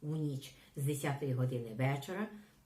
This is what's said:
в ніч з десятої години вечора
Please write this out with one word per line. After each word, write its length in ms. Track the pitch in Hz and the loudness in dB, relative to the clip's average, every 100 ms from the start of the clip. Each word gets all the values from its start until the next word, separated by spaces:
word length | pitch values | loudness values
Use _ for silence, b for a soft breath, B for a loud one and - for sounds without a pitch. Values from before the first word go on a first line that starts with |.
в 140 | 151 156 | -4 0
ніч 380 | 151 139 - B B - | 0 -2 -6 B B -2
з 80 | |
десятої 480 | 139 143 160 135 143 | 0 2 0 0 0
години 420 | 123 127 123 113 | 2 2 0 -2
вечора 540 | 107 131 - - 185 214 B B B | 0 2 2 0 -2 -2 B B B